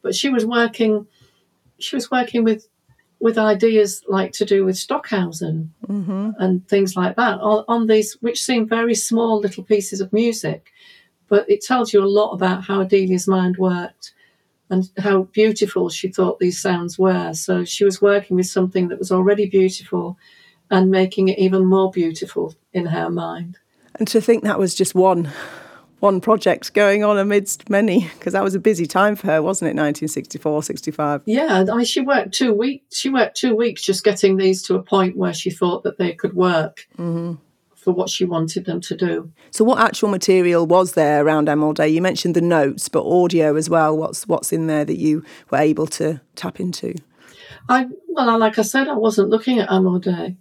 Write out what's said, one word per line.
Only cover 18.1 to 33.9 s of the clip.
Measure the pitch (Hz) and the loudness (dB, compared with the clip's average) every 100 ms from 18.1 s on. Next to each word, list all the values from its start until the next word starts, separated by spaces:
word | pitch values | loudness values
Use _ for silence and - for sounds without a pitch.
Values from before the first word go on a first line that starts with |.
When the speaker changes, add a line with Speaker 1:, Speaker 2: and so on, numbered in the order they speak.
| 202 196 185 | 2 0 -2
Speaker 1:
with | 185 | 0
something | 202 185 185 175 | 0 0 0 -2
that | - | -4
was | 185 | -2
already | 185 185 208 202 | 2 2 2 2
beautiful | 190 185 185 - 180 175 185 _ _ _ _ _ | 2 2 0 -6 -6 -6 -10 _ _ _ _ _
and | 190 185 | 2 4
making | 190 185 190 190 | 4 2 2 0
it | 190 | 2
even | 185 190 185 | 2 4 4
more | 190 190 | 4 2
beautiful | 180 165 160 190 - 160 - _ | 0 -4 -4 -8 -6 -8 -10 _
in | 185 170 | -6 -4
her | 170 165 | -4 -4
mind. | 170 165 165 175 180 _ _ _ - | -6 -6 -10 -12 -16 _ _ _ -8
Speaker 2:
And | 220 | 0
to | 226 | 0
think | 226 233 | 2 2
that | 208 - | 2 0
was | 190 - | 0 0
just | 185 185 | 0 4
one | 185 175 151 - - - - - _ _ | 4 4 -2 -8 -16 -18 -20 -20 _ _
one | 202 190 | 2 2
project | 214 214 190 - - | 2 2 2 0 0
going | 208 202 208 | 2 4 4
on | 208 208 | 2 2
amidst | 196 202 196 - - | 2 0 0 -10 -2
many, | 202 214 180 170 - | 0 4 2 0 -8
'cause | - | -4
that | 190 | -2
was | 196 190 | 0 2
a | |
busy | 220 185 165 | 0 0 0
time | 185 208 196 | 2 2 2
for | 190 | 0
her, | 160 | 0
wasn't | 160 190 165 | 0 -2 -4
it, | 151 | -2
nineteen | 151 147 151 | -2 -2 -6
sixty-four, | 143 131 156 156 151 | -8 -10 -6 -4 -4
sixty-five? | 151 - - 151 147 143 208 | -4 -8 -8 -4 -4 -4 -2
Speaker 1:
Yeah, | 233 311 190 190 | -2 2 2 2
I | 233 | 0
mean, | 240 | 0
she | - | -2
worked | 262 254 190 | 0 0 -2
two | - 254 | -2 0
weeks, | 208 254 269 _ - | 0 -2 -4 _ -8
she | 269 | -2
worked | 262 196 - | 0 -2 -2
two | 254 214 | -2 0
weeks | 233 175 | -2 -2
just | - | -4